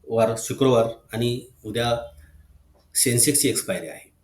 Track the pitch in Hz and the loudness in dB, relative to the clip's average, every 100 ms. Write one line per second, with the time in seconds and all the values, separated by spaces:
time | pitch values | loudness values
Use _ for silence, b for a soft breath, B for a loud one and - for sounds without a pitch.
0 | - 113 110 113 - - 131 117 113 - | -2 0 2 0 -6 0 4 4 2 -4
1 | _ 110 120 123 - _ 107 107 120 117 | _ -4 -2 -4 -10 _ -8 -4 -2 -2
2 | - - b b - - _ _ _ - | -4 -18 b b -20 -20 _ _ _ -2
3 | 127 120 151 - 127 - - 90 82 - | 0 2 2 2 0 -2 -4 -6 -6 -16
4 | - _ | -20 _